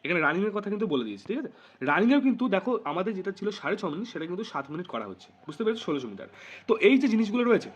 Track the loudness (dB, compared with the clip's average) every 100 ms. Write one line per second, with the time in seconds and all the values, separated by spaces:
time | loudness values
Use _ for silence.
0 | -2 0 2 2 -2 -2 -4 -4 -2 -2
1 | -2 -8 -6 -6 -6 -14 -20 _ -2 2
2 | 4 4 4 0 0 0 0 -2 -2 -2
3 | -2 -4 -8 -6 -8 -6 -6 -4 -4 -6
4 | -8 -8 -8 -8 -6 -8 -8 -10 -8 -8
5 | -8 -14 -20 _ -16 -4 -2 -2 -4 -4
6 | -4 -12 -16 -18 -20 -12 0 6 8 8
7 | 6 4 2 2 4 4 2